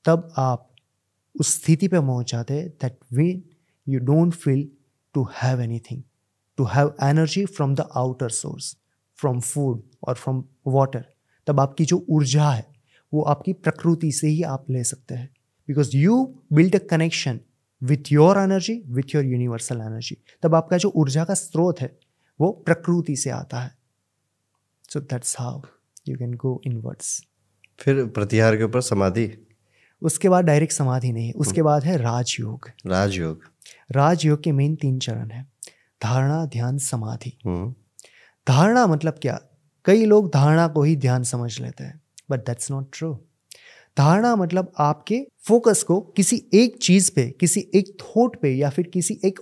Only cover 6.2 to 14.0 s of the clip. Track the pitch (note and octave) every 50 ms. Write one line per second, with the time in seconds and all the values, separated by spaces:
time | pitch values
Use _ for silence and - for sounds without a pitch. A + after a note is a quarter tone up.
6.2 | _ _ _ _ _ _ _ - C3 G#2+ - C3+ C#3+ D3 D3 - C#3 C#3 C#3+ D#3
7.2 | D#3+ D3+ - F#3+ G3+ F#3 - - D3 C3+ C#3 C3 D3 - - B2+ B2+ C3 B2+ -
8.2 | C3+ A2+ A2 - - - - C3+ - - - _ _ _ _ _ _ _ _ -
9.2 | - C#3+ B2 B2 A#2 - - D3 C#3+ C3+ A#2+ A2+ - _ _ - - - B2+ -
10.2 | - C3+ C3 C3 C3 - _ _ - C3+ C3 C3+ C3+ C3+ C3 A#2+ - _ _ _
11.2 | _ _ _ _ - - D3 C#3+ C3+ C#3 C#3 - E3 C3+ F3 F3+ - - D#3+ D3+
12.2 | D3 B2+ C3 D3+ D3+ D3 C3 A2 - _ _ _ _ _ _ _ _ - - D3+
13.2 | D3+ D3+ D3 D3 - F#3 F#3 - - E3 - - - E3+ E3 E3